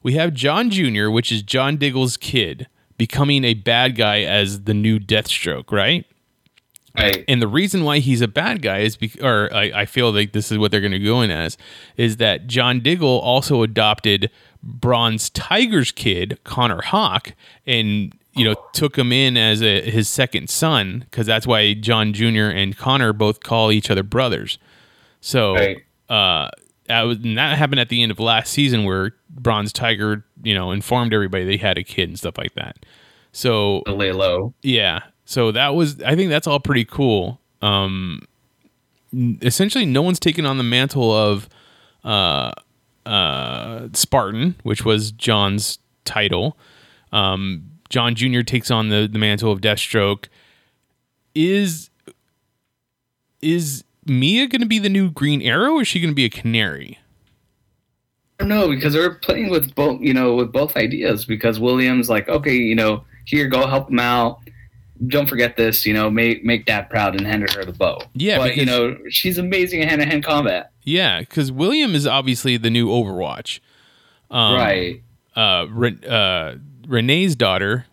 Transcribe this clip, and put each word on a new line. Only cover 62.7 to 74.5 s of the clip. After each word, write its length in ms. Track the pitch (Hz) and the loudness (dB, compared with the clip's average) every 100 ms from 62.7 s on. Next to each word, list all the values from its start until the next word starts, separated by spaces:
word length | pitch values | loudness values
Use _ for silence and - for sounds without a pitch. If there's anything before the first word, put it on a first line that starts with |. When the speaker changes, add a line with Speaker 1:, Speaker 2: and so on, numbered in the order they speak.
| 113 | 2
Speaker 2:
know, 280 | 110 107 - - - | 2 0 -6 -20 -4
here, 220 | 147 139 | 0 2
go 200 | 131 131 | 2 2
help 220 | 135 139 | 0 0
him 100 | 120 | 0
out. 400 | 120 123 117 - - - - - - - 127 | 2 2 0 -2 -14 -20 -20 -20 -20 -8 -2
Don't 200 | 143 143 | 0 0
forget 260 | 120 120 - | 0 0 2
this, 300 | 113 110 110 | 0 2 0
you 80 | |
know, 160 | 107 107 | 0 2
make, 340 | 110 117 113 | 2 2 0
make 220 | 113 117 110 | 0 0 0
Dad 240 | 104 98 | -2 -2
proud," 260 | 113 101 95 | -2 0 0
and 100 | 98 | -2
handed 260 | 107 101 | -2 -2
her 120 | 101 92 | -2 -6
the 80 | |
bow. 280 | 87 92 - - | -2 -2 -2 -8
Speaker 1:
Yeah, 240 | - 180 185 | -4 0 2
Speaker 2:
But, 180 | 127 131 | 0 0
you 100 | 131 | 0
Speaker 1:
because 20 | |
Speaker 2:
know, 300 | 123 120 - - | 2 0 -4 -4
she's 280 | - 185 175 | -2 -2 -2
amazing 440 | 180 190 180 175 | -2 0 0 0
at 80 | 156 | 0
hand-to-hand 340 | 151 147 156 | 0 0 0
combat. 480 | 151 147 127 90 - _ | 0 0 0 -2 -6 _
Speaker 1:
Yeah, 400 | - 165 175 87 | -2 0 0 0
'cause 280 | 113 - 135 | -4 -4 -4
William 440 | 131 175 294 285 160 | -2 0 2 0 0
is 120 | 143 | 0
obviously 500 | 135 131 123 135 120 | 0 0 0 0 0
the 120 | 113 | 2
new 180 | 117 117 | 2 2
Overwatch. 720 | 120 107 92 82 64 - - _ _ _ _ _ _ _ | 2 0 -4 -6 -6 -10 -12 _ _ _ _ _ _ _
Um, 240 | 123 113 | 0 2